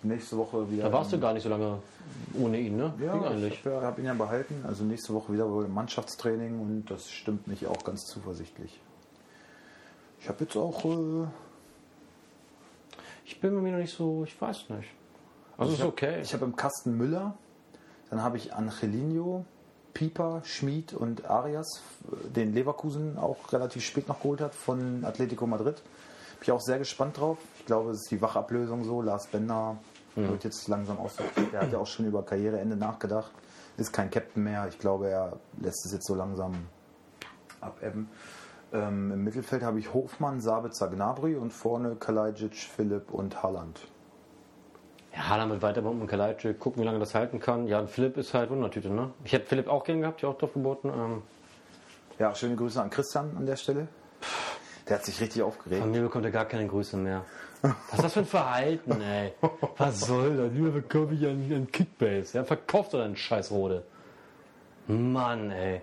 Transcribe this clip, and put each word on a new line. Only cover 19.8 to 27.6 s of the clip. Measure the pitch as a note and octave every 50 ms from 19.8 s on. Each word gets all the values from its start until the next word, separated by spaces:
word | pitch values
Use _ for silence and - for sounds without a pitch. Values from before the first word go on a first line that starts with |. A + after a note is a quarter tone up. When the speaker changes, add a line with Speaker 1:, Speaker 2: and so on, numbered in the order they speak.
| - - -
Speaker 1:
Pieper, | - D#3+ D#3+ D#3+ - E3+ E3 E3 E3 D#3+
Schmid | - - - - C#3 C#3+ D#3 D#3+ - -
und | - A#2 A#2 A#2 G#2+ - -
Arias, | G#2 A2+ B2 D3 D3 D3+ D#3 - - - - - - - - - - - - - B2+
den | A#2 A2+ G#2+ G#2+
Leverkusen | A#2 B2+ C3+ D3 - - D#3 C#3 D3 D3+ D#3 D3 D#3
auch | - - C3+ - - -
relativ | - B2+ B2+ B2 - B2+ A#2
spät | - - C#3+ C#3 -
noch | C#3 -
geholt | - C#3+ C#3+ C#3+
hat | D3+ C#3+ -
von | - - - B2+ B2+ B2+ B2+ B2 B2 A#2+
Atletico | - G#2+ - B2+ A#2+ A#2+ G#2+ B2+ A#2
Madrid. | A2+ G#2 G#2+ C3+ D3+ - - - - - - - - - - - - -
Bin | -
ich | -
auch | B2+ B2
sehr | - B2+ B2+ C3
gespannt | C#3 - - - C3+ - C#3+ C#3
drauf. | C#3+ D#3 D#3+ D#3 - - -
Ich | -